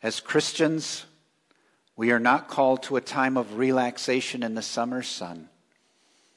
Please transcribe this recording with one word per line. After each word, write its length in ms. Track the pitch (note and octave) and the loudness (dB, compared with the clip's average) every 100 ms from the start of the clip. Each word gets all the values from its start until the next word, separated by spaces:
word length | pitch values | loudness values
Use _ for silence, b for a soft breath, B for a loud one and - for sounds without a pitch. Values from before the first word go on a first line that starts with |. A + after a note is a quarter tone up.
"As 200 | A2+ - | -6 -6
Christians, 840 | - D3+ - - D#3 D#3+ - - - _ _ _ _ b b b b - | 0 0 2 2 2 0 -4 -8 -12 _ _ _ _ b b b b 0
we 160 | A#2 | 2
are 80 | A#2+ | 4
not 280 | A#2+ C#3 - | 4 2 2
called 360 | - C3 C3 | 2 4 2
to 120 | - C3 | 0 -2
a 60 | |
time 340 | - C3+ C3 C3 | -2 0 0 0
of 220 | G#2+ G#2+ | -2 0
relaxation 840 | C3 B2+ B2 - - B2+ - B2+ | 2 2 0 -2 -2 0 -2 -4
in 140 | A2+ A2 | -4 -4
the 60 | |
summer 420 | - A#2+ A#2+ B2+ | -4 -4 -4 -4
sun. 460 | B2 - F2+ E2 D#2+ _ _ _ b b b b b | -6 -8 -10 -12 -18 _ _ _ b b b b b